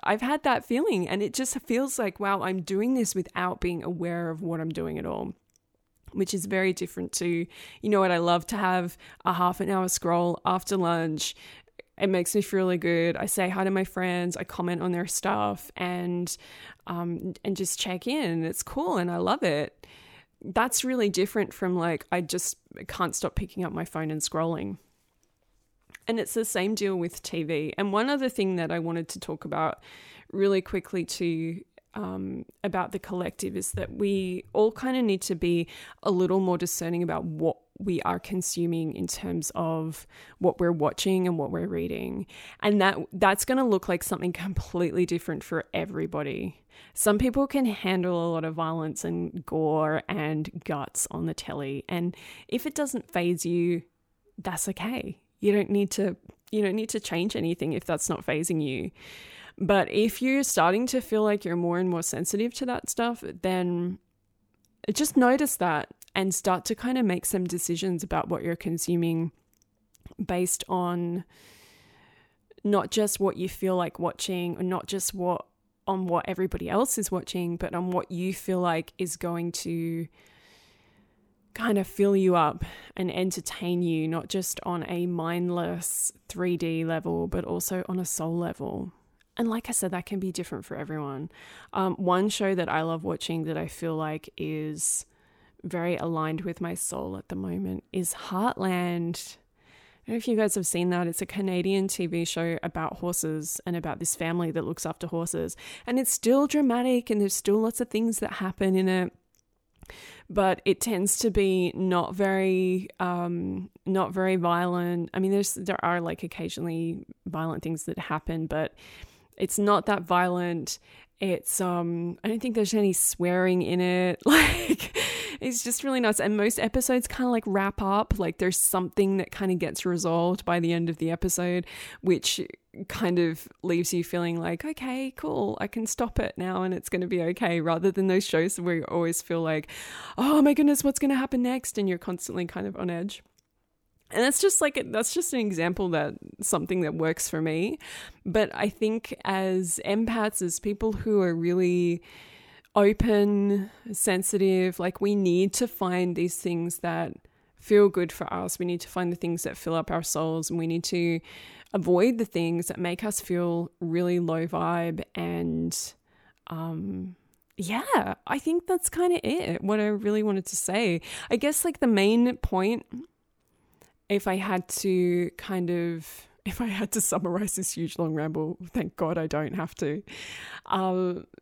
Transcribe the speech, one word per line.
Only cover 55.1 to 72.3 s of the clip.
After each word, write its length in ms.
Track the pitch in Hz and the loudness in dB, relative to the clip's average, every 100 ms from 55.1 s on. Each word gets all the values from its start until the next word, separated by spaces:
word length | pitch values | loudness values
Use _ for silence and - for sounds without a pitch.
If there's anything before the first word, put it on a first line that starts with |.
| - _ - | -12 _ 0
You 120 | 202 | 4
don't 160 | 202 196 | 4 4
need 200 | 202 202 | 2 2
to, 260 | - 196 180 - - - | 0 -2 -2 -12 -20 -4
you 100 | 214 | 0
don't 140 | 202 208 | 2 0
need 140 | 220 | -2
to 100 | 220 | -4
change 340 | - 170 190 | -2 -2 0
anything 380 | - 165 175 - | 0 -2 -2 -2
if 140 | 151 - | -2 -2
that's 240 | 156 - | -2 -2
not 160 | 165 - | -4 -2
fazing 340 | 147 175 160 | -2 0 0
you. 320 | 147 131 - - - - - - - - | -2 -2 -6 -10 -20 -20 -20 -20 -14 -2
But 320 | 160 196 160 | 4 4 6
if 320 | - 220 - | 4 2 2
you're 220 | 254 269 | 2 2
starting 420 | 269 - 165 196 247 | 2 4 4 4 2
to 120 | 254 | -2
feel 240 | - 214 | 0 2
like 220 | 214 208 180 | 2 2 0
you're 100 | 175 | 0
more 240 | 170 175 | 0 2
and 100 | 185 | 2
more 120 | 170 | 0
sensitive 520 | 165 120 175 202 233 - | -2 -2 -2 0 -2 -2
to 100 | 254 | -4
that 240 | 247 - | -4 -4
stuff, 340 | - 233 233 - 175 | -2 -2 -2 -8 -4
then 580 | 185 185 180 175 175 190 _ _ _ _ _ _ _ _ - | 0 2 0 0 -2 -6 _ _ _ _ _ _ _ _ -4
just 220 | - 294 - | 0 2 6
notice 400 | 247 262 294 - | 6 6 2 0
that 320 | 175 151 - - - | 0 0 -4 -12 -6
and 220 | - 190 180 | -2 0 0
start 300 | - 185 - | 2 0 0
to 100 | 220 | -4
kinda 280 | 247 254 | 0 2
make 220 | 220 180 - | 2 2 0
some 200 | 190 180 | 0 0
decisions 580 | 175 - 170 190 175 | -2 -2 -2 0 -2
about 240 | 156 160 - | -2 -2 -2
what 160 | 170 | -2
you're 140 | 170 165 | -2 -4
consuming 720 | 165 165 - 170 165 165 165 - _ _ _ _ _ _ - - 190 | -2 -2 0 2 2 2 -2 -6 _ _ _ _ _ _ -16 -8 -2
based 400 | 180 180 - - | 0 0 -2 -2
on 560 | 185 175 175 175 175 - - - - - - _ _ _ _ _ | -2 0 -2 -2 -4 -8 -18 -20 -20 -20 -20 _ _ _ _ _